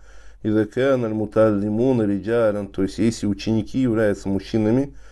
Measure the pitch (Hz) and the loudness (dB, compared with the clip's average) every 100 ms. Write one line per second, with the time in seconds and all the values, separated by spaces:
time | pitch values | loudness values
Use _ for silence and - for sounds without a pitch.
0 | - - - - 110 107 107 - 135 131 | -20 -20 -20 -8 -2 0 0 0 2 2
1 | 113 107 107 - 110 104 104 107 131 123 | 0 -4 0 4 4 4 0 0 2 2
2 | 104 101 92 117 110 104 98 - 95 - | 2 0 0 2 2 0 -4 -2 -2 0
3 | 113 113 104 98 - 110 104 135 131 110 | 0 0 -2 -2 -2 -2 -2 -2 0 2
4 | 107 98 98 98 - 113 107 127 139 - | 2 0 -2 -4 -2 0 2 2 0 -8
5 | - | -20